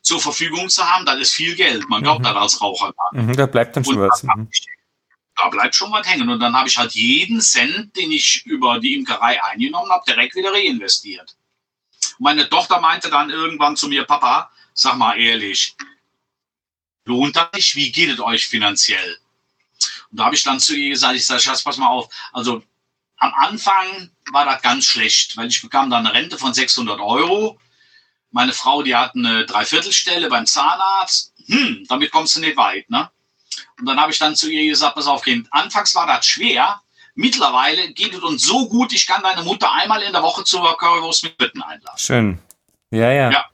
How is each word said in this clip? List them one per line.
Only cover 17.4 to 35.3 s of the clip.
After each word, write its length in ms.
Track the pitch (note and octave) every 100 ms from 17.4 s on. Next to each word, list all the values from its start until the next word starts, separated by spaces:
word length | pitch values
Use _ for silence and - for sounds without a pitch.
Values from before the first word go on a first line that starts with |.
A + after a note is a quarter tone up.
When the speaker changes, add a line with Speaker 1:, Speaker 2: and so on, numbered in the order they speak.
| E3+
Speaker 1:
nicht? 220 | G3 -
Wie 160 | C#3+ C3+
geht 200 | C#3+ E3
es 100 | A#2
euch 260 | G#2+ A#2 -
finanziell?“ 720 | A2+ G#2 G2+ - G2 F#2 E2+ _ _ _ _ _ _ - - -
Und 80 | -
da 60 |
habe 100 | -
ich 80 | -
dann 180 | C#3 C3
zu 140 | -
ihr 160 | D3 C#3
gesagt, 240 | C3+ B2+
ich 100 | B2+
sag, 160 | B2 B2+
Schatz, 220 | C3 C3
pass 140 | - B2
mal 100 | B2+
auf, 220 | B2 A#2 - -
also 300 | B2 A#2+ A2+ _ _ _ _ _ _
am 140 | -
Anfang 760 | - - G#3+ G3+ F#3+ F#3+ F#3+ F3+ _ -
war 120 | C#3
das 160 | C#3+ B2+
ganz 260 | B2 C3 -
schlecht, 500 | A#2+ A2 - - -
weil 120 | A#2
ich 140 | A#2+
bekam 260 | - C#3 C3+
dann 180 | A#2+ A2+
eine 80 |
Rente 220 | A#2+ E3+ -
von 160 | -
sechshundert 480 | - - - A2+ G#2
Euro. 600 | G#2 B2+ E3 G3+ A3 A3 _ _ _ _ _ _ _
Meine 200 | A#2+ B2+
Frau, 300 | - - D#3
die 120 | C3+
hat 200 | B2 B2
eine 300 | B2+ A#2+ A2 A2+
Dreiviertelstelle 840 | A2 - D#3 G3 F#3+ F#3 F3 E3
beim 180 | C#3 A#2
Zahnarzt. 880 | C#3+ D3+ F3+ F#3+ G3 F#3 - - _ -
Hm, 380 | B3+ B3 A#2+ -
damit 220 | B2+ D3
kommst 240 | D#3 D#3+ E3+
du 40 |
nicht 160 | D#3+ D3
weit, 320 | G#2+ - -
ne? 200 | B2 - _ _ _ _ - - -
Und 80 | B2
dann 140 | C3+
habe 120 | D#3
ich 60 | D#3
dann 180 | D#3 D3+
zu 120 | D#3
ihr 180 | D#3 D3+
gesagt, 240 | C#3+ D3+
„Pass 120 | C#3+ D3
auf, 160 | C#3+
Kind, 260 | -